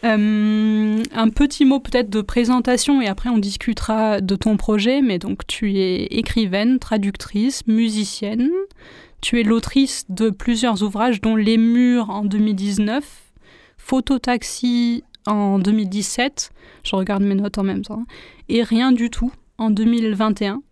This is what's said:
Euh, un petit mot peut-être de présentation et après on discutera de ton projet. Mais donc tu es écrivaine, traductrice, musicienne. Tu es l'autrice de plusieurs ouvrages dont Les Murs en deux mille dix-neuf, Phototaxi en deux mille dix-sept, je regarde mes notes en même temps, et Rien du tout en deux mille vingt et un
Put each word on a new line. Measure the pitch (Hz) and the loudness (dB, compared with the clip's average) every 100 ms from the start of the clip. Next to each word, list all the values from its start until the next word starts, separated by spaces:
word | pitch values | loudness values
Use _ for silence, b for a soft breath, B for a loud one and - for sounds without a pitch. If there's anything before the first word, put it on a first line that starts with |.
Euh, | 233 214 214 214 214 214 220 214 214 214 226 | 2 2 2 2 2 2 2 2 2 0 -2
un | - 220 | 0 0
petit | 220 285 - 277 | 2 0 4 2
mot | 277 | 2
peut-être | 269 247 220 | 0 -2 0
de | 208 | -4
présentation | 208 - 233 254 240 247 - 277 | -2 0 2 2 2 0 2 2
et | 226 | 2
après | 196 240 | -2 0
on | 233 | 0
discutera | 202 196 - 220 - 220 220 208 | 0 -4 -4 -4 -2 0 2 0
de | 190 | 0
ton | 190 - 214 | 0 2 0
projet. | - 208 208 269 | 2 0 2 2
Mais | 262 185 | 2 0
donc | - 190 - | -4 -8 -8
tu | - 208 196 | -6 -2 0
es | 190 180 | 0 -2
écrivaine, | - - 220 - 208 190 220 254 | -2 -4 -2 0 0 0 0 0
traductrice, | - 214 202 196 - 208 233 269 - | 0 -2 -2 -4 -6 -2 -2 -2 0
musicienne. | 220 226 214 202 - 208 220 262 359 392 B B B B B | 2 2 -2 -4 -6 -6 -2 0 -2 -4 B B B B B
Tu | - 240 | -2 0
es | |
l'autrice | 220 226 - - 269 - - | 2 2 2 2 2 -2 -8
de | 185 220 | -2 -2
plusieurs | 196 - 226 240 202 | 0 -2 0 0 0
ouvrages | 208 202 240 220 | -2 0 0 0
dont | 220 220 | 0 2
Les | 208 226 | 2 4
Murs | 226 233 247 247 220 | 4 4 4 4 0
en | 202 | -2
deux | 208 208 | -2 2
mille | 214 196 | 2 0
dix-neuf, | 202 196 208 247 294 - - _ b b b b | -2 0 0 0 -6 -16 -20 _ b b b b
Phototaxi | - 262 - 269 - 247 - - 247 240 240 233 - - - | -2 -2 2 -2 0 -2 -4 -4 -2 0 0 -2 -6 -12 -4
en | 208 202 196 | 0 2 2
deux | 190 | 2
mille | 220 202 | 0 0
dix-sept, | 196 202 - 262 - - b b b | -4 -4 -2 -4 -4 -12 b b b
je | - 196 | -4 -2
regarde | 190 202 | -2 0
mes | 202 | 0
notes | 196 202 202 | 0 -2 -2
en | |
même | 196 190 | -2 -4
temps, | 202 214 233 B B B - | -8 -10 -12 B B B -2
et | 226 | 0
Rien | 226 226 254 | 2 2 2
du | 247 233 | 2 0
tout | - 240 - _ _ | -2 -4 -4 _ _
en | 220 | -2
deux | 208 | 2
mille | 220 233 220 | 2 2 0
vingt | 202 220 202 | 0 0 0
et | 202 | -2
un | 214 - | -4 -10